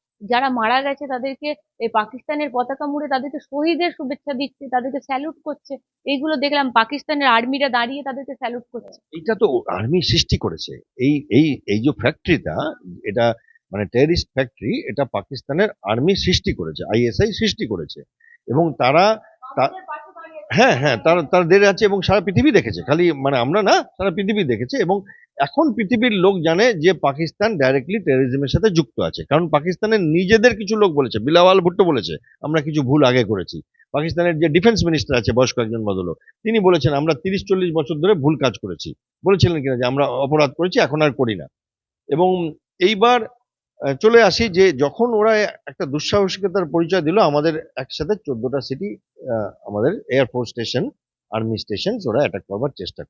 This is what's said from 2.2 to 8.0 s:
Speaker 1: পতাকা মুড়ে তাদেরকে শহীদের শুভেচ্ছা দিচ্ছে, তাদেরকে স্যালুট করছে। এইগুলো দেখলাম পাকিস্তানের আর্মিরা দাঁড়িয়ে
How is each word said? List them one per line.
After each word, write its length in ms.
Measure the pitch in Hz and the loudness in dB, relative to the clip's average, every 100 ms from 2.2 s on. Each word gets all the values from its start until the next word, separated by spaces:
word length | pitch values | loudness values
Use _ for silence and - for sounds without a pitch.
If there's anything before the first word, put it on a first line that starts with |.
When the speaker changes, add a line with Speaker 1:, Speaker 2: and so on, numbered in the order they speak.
| - 294 294 | -8 -6 -4
Speaker 1:
পতাকা 320 | 240 247 269 294 | -4 -6 -6 -6
মুড়ে 220 | 294 294 | -6 -4
তাদেরকে 320 | 262 277 285 | -4 -6 -12
শহীদের 520 | - 277 311 320 349 | -10 -4 -2 -2 -2
শুভেচ্ছা 420 | - 269 269 - | -6 -10 -10 -8
দিচ্ছে, 340 | 254 277 - 277 | -8 -8 -10 -6
তাদেরকে 320 | 254 247 262 | -4 -4 -8
স্যালুট 360 | - 269 302 311 | -6 -8 -8 -12
করছে। 340 | - 277 - 269 _ _ - | -12 -12 -12 -16 _ _ -4
এইগুলো 300 | 277 311 311 | -4 -2 -2
দেখলাম 360 | 277 285 269 | -2 0 2
পাকিস্তানের 560 | 233 226 285 - 294 269 | 2 0 -4 -4 -2 2
আর্মিরা 420 | 233 240 277 277 | 0 0 -2 -2
দাঁড়িয়ে 340 | 240 240 277 | -2 -4 -6